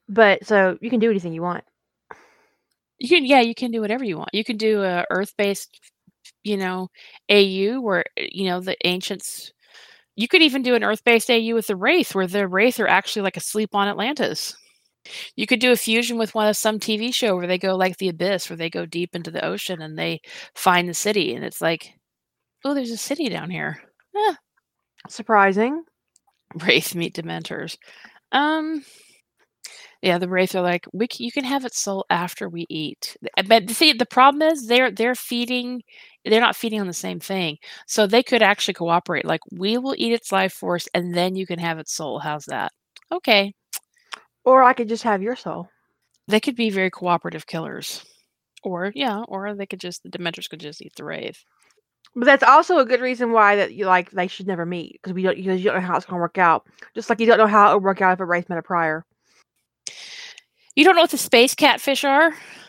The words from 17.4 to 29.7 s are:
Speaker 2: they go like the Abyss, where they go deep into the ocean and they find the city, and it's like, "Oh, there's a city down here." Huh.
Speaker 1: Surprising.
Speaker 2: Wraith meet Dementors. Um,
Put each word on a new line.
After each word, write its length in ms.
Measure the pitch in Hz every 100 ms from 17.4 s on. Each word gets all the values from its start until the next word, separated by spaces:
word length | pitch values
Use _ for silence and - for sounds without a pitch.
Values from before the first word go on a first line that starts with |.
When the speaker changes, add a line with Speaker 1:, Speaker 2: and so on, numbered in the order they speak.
| 175
Speaker 2:
they 100 | 185
go 160 | 190 190
like 220 | 185 180
the 120 | 185
Abyss, 400 | 160 180 190 -
where 80 | 165
they 120 | 165
go 160 | 175 170
deep 300 | 170 175 175
into 160 | 165
the 140 | 165 156
ocean 360 | 202 - 170
and 160 | 156 156
they 240 | 165 165 - - - -
find 340 | 190 180 175
the 40 |
city, 420 | 165 202 208 160 120
and 100 | -
it's 160 | -
like, 320 | 165 165 - _ _ _ _ _ _ _ 277
"Oh, 80 | 285
there's 160 | 240
a 60 | 226
city 320 | - 285 269
down 200 | 160 156
here." 320 | 165 151 156 _ _ _ 403
Huh. 200 | 415 - _ _ _ _ _ _ -
Speaker 1:
Surprising. 760 | - 220 214 196 190 240 311 330 _ _ _ _ _ _ 165
Speaker 2:
Wraith 400 | 165 143 - 175
meet 200 | 170 -
Dementors. 600 | 165 165 160 160 156 - _ - - _ _
Um, 520 | 254 294 311 311 311 - _ _ _ _ _ _ _ -